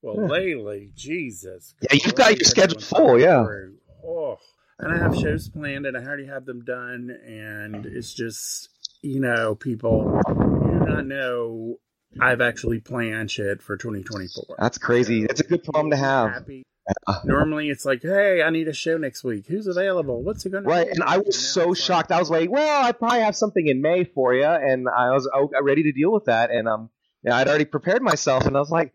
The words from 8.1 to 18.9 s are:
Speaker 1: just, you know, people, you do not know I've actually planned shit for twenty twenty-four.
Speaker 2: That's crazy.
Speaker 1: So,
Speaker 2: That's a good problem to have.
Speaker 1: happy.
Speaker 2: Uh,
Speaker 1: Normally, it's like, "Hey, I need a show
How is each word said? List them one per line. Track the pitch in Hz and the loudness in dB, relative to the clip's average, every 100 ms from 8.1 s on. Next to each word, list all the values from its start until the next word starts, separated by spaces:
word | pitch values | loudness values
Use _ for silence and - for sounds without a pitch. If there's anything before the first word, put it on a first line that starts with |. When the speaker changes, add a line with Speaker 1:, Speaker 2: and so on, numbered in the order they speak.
Speaker 1:
just, | - 117 107 - - - _ - _ | -8 -8 -8 -10 -12 -14 _ -16 _
you | 147 135 | -8 -4
know, | 131 117 113 107 | 0 0 0 -4
people, | 131 113 117 113 - - - | -6 -4 2 2 2 0 0
you | - - - - - | 2 2 2 2 2
do | - | 0
not | 156 135 | 0 -4
know | 139 131 123 117 113 113 117 _ _ _ - | -4 -4 -2 -4 -6 -10 -12 _ _ _ 0
I've | 123 123 | 2 4
actually | 123 117 117 117 | 0 0 -4 -4
planned | 110 120 117 110 110 | -6 -6 -4 -4 -6
shit | - 101 101 | -4 -4 -4
for | - 101 | -6 -8
twenty | 120 104 | -6 -8
twenty-four. | 92 104 92 - - - | -8 -10 -10 -12 -14 -2
Speaker 2:
That's | 110 - | -2 -2
crazy. | - 120 117 117 | 0 2 4 0
Speaker 1:
So, | 107 | 0
Speaker 2:
That's | - | -2
a | |
good | - 175 - | 0 -2 -2
problem | 156 151 | -2 0
to | 147 | 0
have. | 139 135 110 | 2 2 0
Speaker 1:
happy. | 123 - 135 131 _ - 98 - | -2 -14 -18 -20 _ -6 -4 -2
Speaker 2:
Uh, | 98 - | -4 0
Speaker 1:
Normally, | 135 151 151 151 | 0 2 -2 -4
it's | 139 | -4
like, | 143 131 | -2 -2
"Hey, | 156 196 202 180 | 0 2 4 4
I | 156 | 2
need | 160 160 | 0 -2
a | |
show | 143 160 | -4 -2